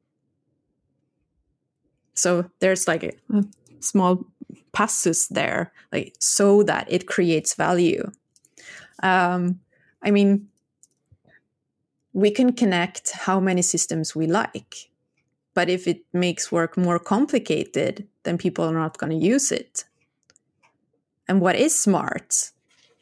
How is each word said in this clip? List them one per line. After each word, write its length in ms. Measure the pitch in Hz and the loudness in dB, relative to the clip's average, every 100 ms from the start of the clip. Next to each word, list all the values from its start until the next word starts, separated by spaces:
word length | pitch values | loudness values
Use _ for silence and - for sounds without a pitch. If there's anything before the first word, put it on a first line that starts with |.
| _ _ _ _ _ _ _ _ _ _ _ _ _ _ _ _ _ _ _ _ _ | _ _ _ _ _ _ _ _ _ _ _ _ _ _ _ _ _ _ _ _ _
So 360 | - 180 175 180 - | -4 0 0 -2 -2
there's, 280 | 190 185 - | 0 2 0
like, 160 | 160 | -2
a, 100 | - - - | -4 -10 -4
a 120 | 208 202 - _ - | -2 -2 -6 _ -12
small 460 | - 196 180 180 - - - - _ | -2 2 2 2 -2 -20 -20 -20 _
passus 540 | - 214 - 180 165 - | -4 -2 -2 -2 -2 -2
there, 440 | - - - 170 _ _ | -4 -4 -4 -6 _ _
like, 220 | - - - | -8 -8 -6
so 440 | - - 202 202 | -2 2 4 6
that 280 | 208 - - | 4 0 -2
it 160 | 180 - | -4 -2
creates 460 | - 175 156 - | 0 2 2 0
value. 580 | - 165 180 175 - 202 - _ _ _ - - - - - | -2 0 2 2 0 -4 -12 _ _ _ -20 -20 -20 -20 -4
Um, 600 | 190 185 180 180 175 180 _ _ _ _ | 0 2 2 0 -2 -4 _ _ _ _
I 100 | - | 2
mean, 380 | 202 202 202 202 _ _ _ _ _ _ _ _ _ _ _ _ _ _ _ _ | 4 6 4 0 _ _ _ _ _ _ _ _ _ _ _ _ _ _ _ _
we 200 | 190 208 | 0 0
can 200 | 208 247 | 2 2
connect 600 | 247 220 175 185 - - | 2 2 2 -2 -6 -12
how 280 | - - 190 | -6 -2 0
many 220 | 190 180 | 2 2
systems 540 | 175 170 - 160 156 156 | 0 -2 -2 -4 -4 -4
we 120 | 160 | 0
like, 640 | 196 - - - - - _ _ _ _ _ _ | 0 -2 -8 -16 -20 -20 _ _ _ _ _ _
but 160 | - 175 | -2 0
if 180 | 180 180 | 0 -2
it 140 | 170 _ | -4 _
makes 400 | 180 180 - - | -2 -2 -2 -4
work 240 | 170 165 - | -2 -2 0
more 240 | 175 170 | 0 0
complicated, 1080 | - 214 294 254 - 151 - 135 - - - _ | 0 0 0 0 -2 -4 -4 -2 -4 -4 -12 _
then 140 | - 175 | -6 -2
people 280 | 180 165 165 | -2 -2 -2
are 80 | |
not 240 | 160 160 - | -2 -4 -6
gonna 180 | 160 160 | -6 -2
use 360 | 170 269 - | 0 2 0
it. 340 | - - - - _ _ _ _ _ _ _ _ _ _ _ _ _ - | -4 -6 -12 -14 _ _ _ _ _ _ _ _ _ _ _ _ _ 0
And 120 | 190 | 2
what 160 | 175 - | 2 2
is 240 | 311 - | 2 2
smart? 720 | 208 170 139 - - - - _ _ _ _ _ | 2 0 -2 -8 -6 -6 -6 _ _ _ _ _